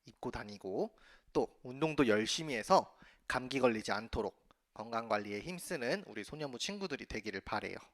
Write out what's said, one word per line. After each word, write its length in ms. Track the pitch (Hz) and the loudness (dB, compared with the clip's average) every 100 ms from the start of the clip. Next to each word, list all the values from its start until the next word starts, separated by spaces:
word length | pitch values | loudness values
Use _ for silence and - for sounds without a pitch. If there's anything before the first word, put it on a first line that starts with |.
입고 280 | - _ 127 | -20 _ -6
다니고, 640 | 120 107 101 95 107 214 - - - _ | -6 -8 -8 -4 -2 -2 -6 -20 -20 _
또 280 | 156 120 _ | 2 2 _
운동도 460 | 127 131 156 151 123 | -12 -2 0 6 6
열심히 480 | 107 113 - 160 120 | 6 4 -2 -2 -4
해서 360 | - 190 - - - - - | 4 4 4 -16 -20 -18 -2
감기 320 | 131 127 135 | -2 0 4
걸리지 320 | 123 107 104 | 6 4 0
않도록 560 | 104 117 - 101 _ _ _ _ | -2 -2 -2 -2 _ _ _ _
건강관리에 640 | - 110 113 113 107 104 101 | -14 -4 -4 2 0 0 -6
힘쓰는 600 | 143 180 - 170 120 190 180 | -6 -10 -6 -4 0 -2 -4
우리 160 | 107 | -10
소녀무 340 | 98 151 143 123 | -10 -8 -8 -4
친구들이 480 | - 202 190 131 104 | -6 -4 -6 -6 -6
되기를 340 | 117 107 95 | -6 -4 -6
바래요. 340 | - 110 98 95 - | -4 -4 -4 -10 -14